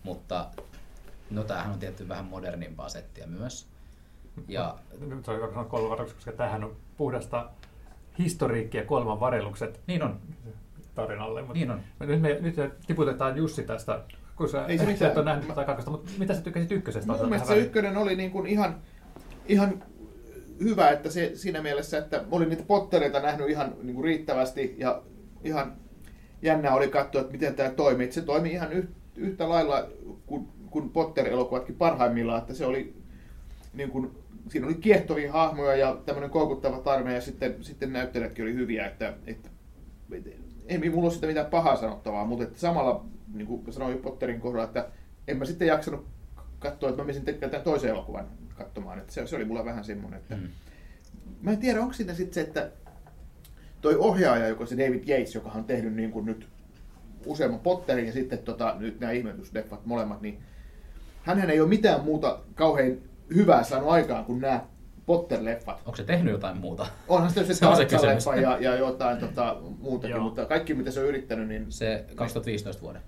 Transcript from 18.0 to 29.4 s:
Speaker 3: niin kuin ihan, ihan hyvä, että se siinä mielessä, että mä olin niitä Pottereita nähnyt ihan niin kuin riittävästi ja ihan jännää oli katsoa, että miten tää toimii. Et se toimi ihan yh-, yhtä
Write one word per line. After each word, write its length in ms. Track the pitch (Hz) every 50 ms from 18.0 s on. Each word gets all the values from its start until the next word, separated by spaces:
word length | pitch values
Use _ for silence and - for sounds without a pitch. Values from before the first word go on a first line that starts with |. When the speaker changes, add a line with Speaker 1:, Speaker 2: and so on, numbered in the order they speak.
| 214 196 190
Speaker 3:
niin 160 | 185 190 185
kuin 160 | 185 196 185 -
ihan, 280 | 208 214 208 175 165 - - - - - - - - - - - - - - -
ihan 360 | 214 196 202 196 185 180 - - - - - - - - - - - - - - - - 170
hyvä, 260 | 226 214 196 170 147
että 200 | 151 147 - 160
se 220 | 156 175 170 - -
siinä 260 | - - 190 170 156
mielessä, 360 | 156 151 143 143 - - - 151
että 200 | 151 - - 147
mä 60 | - -
olin 180 | 170 180 165 160
niitä 140 | 165 160 - -
Pottereita 520 | 202 202 196 - - 165 147 139 135 139
nähnyt 300 | 143 147 147 147 139 147
ihan 260 | 151 147 139 131 113 - 123
niin 120 | 127 123
kuin 100 | 127 139
riittävästi 680 | 165 160 151 - - 135 127 131 131 - 139 131 123 - -
ja 240 | 131 127 123 - - - - - - - - - -
ihan 300 | 156 160 151 135 123 - - - - - - - - - - - - - -
jännää 320 | - 160 156 156 151 139 131
oli 140 | 135 143 135
katsoa, 340 | - 139 139 - - 139
että 100 | 131 131 135
miten 220 | 127 151 143 123
tää 140 | - 135 131
toimii. 340 | - - 151 139 127 123 123
Et 60 | 123 -
se 80 | 170
toimi 300 | 165 - 143 156 170 165
ihan 220 | 160 180 165 151 -
yh-, 140 | 185 175 - - - - - -
yhtä 340 | - - 196 185 -